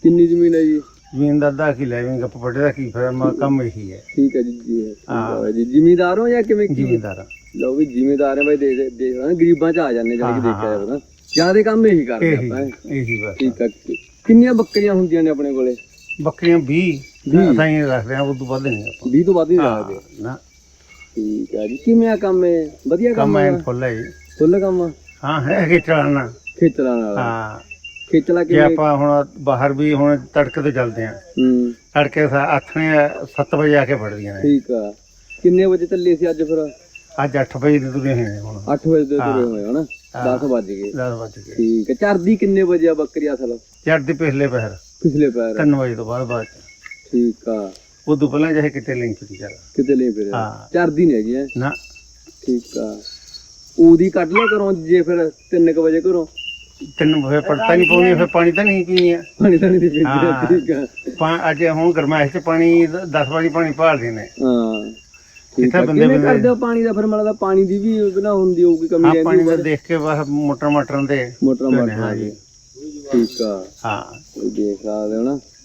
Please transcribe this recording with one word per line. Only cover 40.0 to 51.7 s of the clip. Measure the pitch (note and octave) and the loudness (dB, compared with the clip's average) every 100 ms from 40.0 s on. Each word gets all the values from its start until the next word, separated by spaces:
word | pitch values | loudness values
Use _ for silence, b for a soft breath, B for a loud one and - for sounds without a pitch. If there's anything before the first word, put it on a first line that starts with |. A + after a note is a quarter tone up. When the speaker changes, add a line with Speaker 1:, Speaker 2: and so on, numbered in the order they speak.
| _ - | _ -6
Speaker 2:
ਹਾਂ। | B2+ B2+ | -4 -2
Speaker 1:
ਦਸ | |
ਵੱਜ | C#3+ B2 G2 | -2 -2 -4
ਗਏ। | G2 G2+ | -10 -8
Speaker 2:
ਦਸ | A2+ B2+ A#2 | -6 -6 -6
ਵੱਜ | A2+ - - | -10 -16 -14
ਗਏ। | - | -2
Speaker 1:
ਠੀਕ | A2+ A2+ G#2 | 0 0 0
ਆ। | |
ਚਰਦੀ | - G#3 G3+ F3 A3 | -2 0 0 2 2
ਕਿੰਨੇ | G3 G3 | 2 2
ਵਜੇ | F#3 F3 E3 | 2 2 2
ਆ | |
ਬੱਕਰੀ | D#3 D3 E3 D3+ | 0 -2 -4 -4
ਅਸਲ? | C3 B2+ A#2+ _ _ - | -4 -6 -8 _ _ -2
Speaker 2:
ਚਰਦੀ | D#3+ C3+ | -2 -2
ਪਿਛਲੇ | D3+ D#3+ C#3 C#3 | -4 -2 -2 -2
ਪਹਿਰ। | B2 A2 G2 _ - | -2 -6 -10 _ -4
Speaker 1:
ਪਿਛਲੇ | E3+ D3 D3 | -2 2 0
ਪਹਿਰ। | A#2+ A2+ G#2+ | 0 -4 0
Speaker 2:
ਤਿੰਨ | D3+ C#3+ | 2 2
ਵਜੇ | B2+ A2+ | 0 -4
ਤੋਂ | A2 | -6
ਬਾਅਦ, | A#2+ B2+ | -6 -6
ਬਾਅਦ | A#2+ G#2+ | -6 -8
ਚ। | - - - - - - | -16 -20 -20 -20 -20 -4
Speaker 1:
ਠੀਕ | B2 A#2+ A2 - | 0 0 -2 -6
ਆ। | A2 G2 F#2 _ _ - | -6 -6 -14 _ _ -4
Speaker 2:
ਉਦੋਂ | D3+ C#3+ | 0 0
ਪਹਿਲਾਂ | C#3+ D#3+ | 0 0
ਚਾਹੇ | D#3 D3 | 0 -2
ਕਿਤੇ | C#3 A2+ | -4 -8
ਲਿੰਕ | B2+ A#2+ G#2 G2+ | -6 -6 -8 -14
ਦੀ | F#2+ | -16
ਚੱਲ। | G2+ | -16
Speaker 1:
ਕਿਤੇ | - - - C3 C3+ | -18 -12 -4 0 2
ਨਹੀਂ | B2+ | 0
ਫਿਰਿਆ। | G#2+ G2+ A#2 | -2 -4 -4
Speaker 2:
ਹਾਂ। | G#2+ G#2+ - | -6 -10 -6
Speaker 1:
ਚਰਦੀ | E3+ F3 D3+ F3 | -2 -2 2 2
ਨਹੀਂ | A#2+ | 2
ਹੈਗੀ, | G#2+ B2+ | -2 -4
ਹੈਂ? | C#3 A#2+ | -6 -6
Speaker 2:
ਨਾ। | C3 | -6